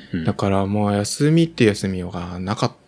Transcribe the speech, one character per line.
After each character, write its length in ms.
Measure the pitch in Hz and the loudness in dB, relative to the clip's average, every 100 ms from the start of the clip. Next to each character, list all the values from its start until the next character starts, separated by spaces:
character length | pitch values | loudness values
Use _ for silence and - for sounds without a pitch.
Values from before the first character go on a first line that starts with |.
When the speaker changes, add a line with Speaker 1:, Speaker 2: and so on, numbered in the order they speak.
| - | -8
Speaker 1:
う 40 | 90 | -4
ん。 60 | |
Speaker 2:
だ 100 | 80 101 | -2 0
か 160 | 101 | 0
ら 160 | 98 98 | 0 0
ま 220 | 104 104 | 0 0
あ 80 | 101 | 0
休 340 | 104 - 143 | -2 0 2
み 140 | 160 165 | 4 2
っ 20 | |
て 180 | - 113 | 4 4
休 220 | 101 98 | 4 -2
み 160 | 92 | -4
が 340 | 87 90 87 90 | -6 -8 -8 -6
な 160 | 92 110 | -4 -2
か 120 | 123 | -2
っ 40 | - | -4